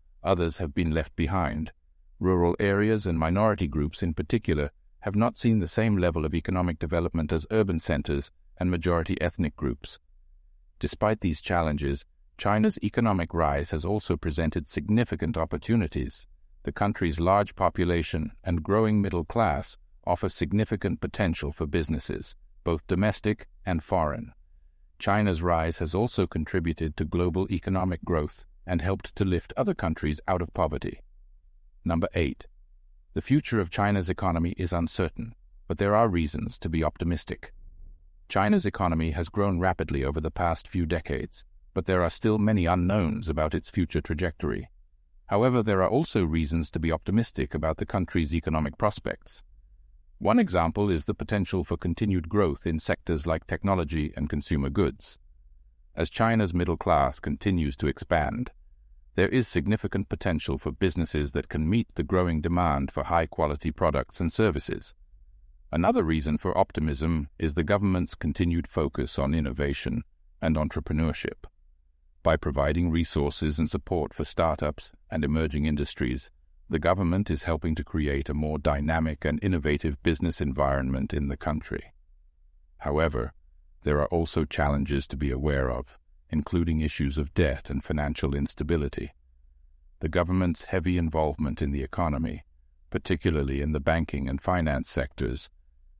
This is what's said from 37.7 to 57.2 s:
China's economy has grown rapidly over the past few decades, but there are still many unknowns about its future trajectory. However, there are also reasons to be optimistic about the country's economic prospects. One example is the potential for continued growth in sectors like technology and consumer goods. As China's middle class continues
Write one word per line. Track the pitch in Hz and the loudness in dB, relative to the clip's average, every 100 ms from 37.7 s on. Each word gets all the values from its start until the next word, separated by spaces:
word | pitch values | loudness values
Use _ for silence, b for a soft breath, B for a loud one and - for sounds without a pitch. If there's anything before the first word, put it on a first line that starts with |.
| - - - - - - | -18 -18 -20 -20 -20 -4
China's | 98 104 98 | 0 4 4
economy | 98 - 90 80 80 | 2 0 0 2 0
has | 78 85 | -2 -4
grown | 104 101 87 | 0 0 2
rapidly | 92 87 78 71 | 2 0 -2 0
over | 65 78 | 0 -2
the | 78 | -4
past | - 85 80 - | -2 -2 -2 -4
few | 92 82 | -2 0
decades, | 82 - 71 - - - - - | -2 -2 -6 -6 -12 -20 -20 -8
but | 95 90 | -4 0
there | 92 | 2
are | 85 | 2
still | - 113 107 | 0 2 4
many | 104 107 85 | 4 4 4
unknowns | 90 87 104 82 - 82 | 2 4 2 2 -2 -4
about | 76 78 78 | 0 0 -2
its | - | -2
future | - 85 78 | -2 0 -2
trajectory. | - 78 87 - 78 53 - - - _ _ - - | -2 -2 -4 -2 -4 -4 -8 -18 -20 _ _ -20 -2
However, | 104 127 123 | 2 4 2
there | 107 98 | 2 2
are | 92 | 4
also | 127 165 113 82 | 2 0 0 2
reasons | 80 73 82 78 | 2 2 0 -2
to | 80 | -2
be | 80 | 0
optimistic | 80 - 104 113 - 65 80 | 0 2 0 0 -4 -4 -2
about | 80 78 | -2 -2
the | - | -2
country's | 101 87 87 73 85 | -2 0 0 2 0
economic | - 78 76 - | 0 -2 -2 -2
prospects. | 107 - - - - - - - - - - - - - | -2 -2 -8 -8 -12 -20 -20 -20 -20 -20 -20 -20 -20 -4
One | 98 240 | 2 4
example | 208 87 82 101 104 | 4 2 2 2 2
is | 82 - | 2 0
the | - | -4
potential | - 104 98 92 | -2 0 0 -2
for | - 87 | -2 -2
continued | 87 82 104 92 80 | -2 -2 0 0 2
growth | 104 90 71 87 | 2 2 2 -2
in | 80 | -2
sectors | - 87 - 80 78 | -2 -4 0 -2 0
like | 80 - | -2 -2
technology | 92 98 95 76 82 76 - | -4 0 0 0 -2 -2 -4
and | 71 | -4
consumer | 73 - 76 69 | -4 -2 0 0
goods. | 69 78 - - - - - - - - _ - - | 2 0 0 -16 -20 -20 -20 -20 -20 -20 _ -14 -4
As | 82 | -4
China's | - 113 113 98 | 2 2 4 2
middle | 85 87 80 | 2 0 0
class | 95 78 65 | 2 4 4
continues | - | 0